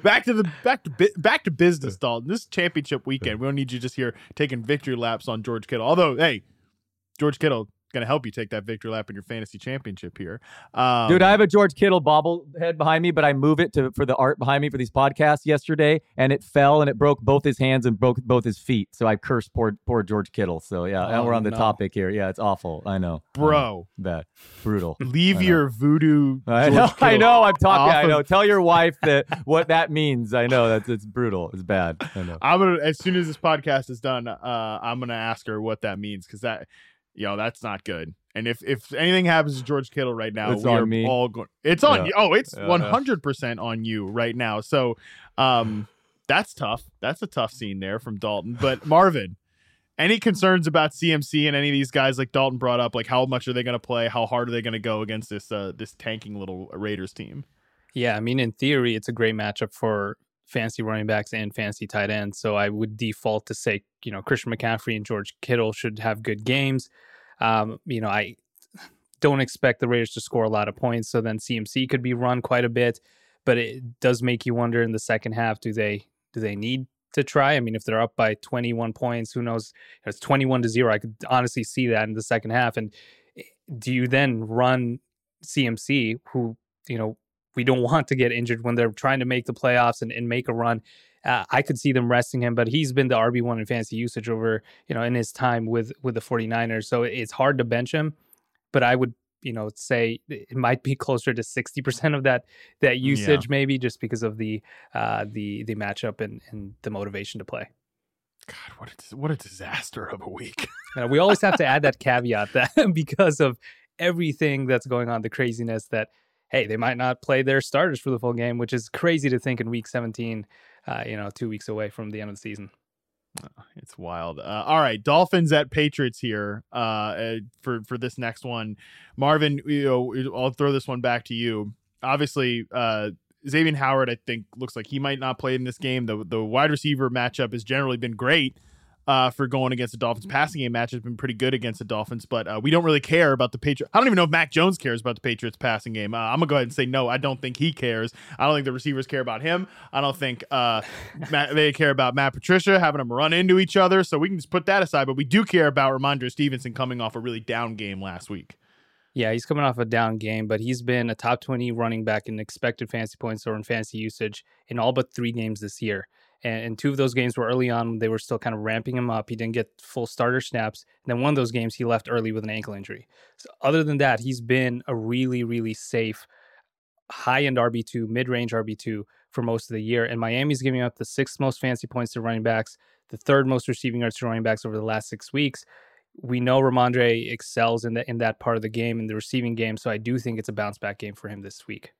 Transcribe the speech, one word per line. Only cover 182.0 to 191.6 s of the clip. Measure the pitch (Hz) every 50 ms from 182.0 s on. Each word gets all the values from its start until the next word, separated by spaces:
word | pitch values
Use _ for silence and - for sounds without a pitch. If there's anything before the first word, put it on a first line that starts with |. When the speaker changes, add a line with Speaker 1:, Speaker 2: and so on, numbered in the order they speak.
| 120 110 -
Speaker 3:
to | 120
running | 113 117 117 113 110
backs, | 117 113 110 110 - - _ _ _ _ _ _ _
the | -
third | 110 _ - 139 139 135
most | 131 131 123 -
receiving | - 120 - - 127 117 120
yards | 120 117 -
to | - 127
running | 117 113 113 113
backs | 113 110 107 -
over | 113 107
the | 107 110
last | 110 110 110 - -
six | - 107 - - -
weeks. | 139 147 135 - - - _ - - _ _ _ _ _ _ _ -
We | - 120 123 123
know | 123 127 127 135
Ramondre | 135 131 123 127 123 123 120 127 120 117 117 113 117 110
excels | 120 - - - - 120 117 113 117 117 110
in | 117 113
that, | 117 123 -
in | 117
that | 117 117 110 110 _
part | - 123 117
of | 113
the | 107 110
game, | 110 117 117 117 117 117
in | 110
the | 110 110
receiving | 107 - - - 127 120 117 117
game. | 113 113 110 110
So | 110 - 120
I | 110
do | 107 110 117 127 123
think | 113 123 113 110
it's | 107 -
a | 107
bounce-back | 104 104 104 101 - - 101 101
game | - - 104 101
for | - - 104
him | 104 98
this | 98 98 - -